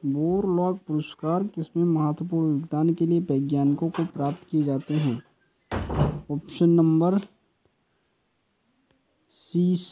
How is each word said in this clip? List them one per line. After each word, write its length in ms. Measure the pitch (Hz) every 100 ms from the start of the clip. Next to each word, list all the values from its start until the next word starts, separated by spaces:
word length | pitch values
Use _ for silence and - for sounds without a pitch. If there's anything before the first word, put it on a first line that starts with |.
| 147
बोरलॉग 720 | 139 160 190 202 175 180 190
पुरस्कार 640 | - 151 151 - 156 175
किसमें 400 | 202 - 165 170
महत्वपूर्ण 640 | 175 160 151 156 175 170 160
योगदान 440 | 143 165 151 160
के 120 | 165 165
लिए 140 | 170
वैज्ञानिकों 680 | 180 139 139 139 139 143 165
को 140 | 165
प्राप्त 420 | 165 - 143 170 -
किए 120 | 160
जाते 320 | 143 135 -
हैं? 280 | 151 151 120 - _ _ _ _ - - - 151 - -
ऑप्शन 380 | 147 - - 170
नंबर 520 | 170 160 160 170 190 196 _ _ _ _ _ _ _ _ _ _ _ _ _ _ _ _ _ _ _ _
सी 480 | - - 170 180 180 180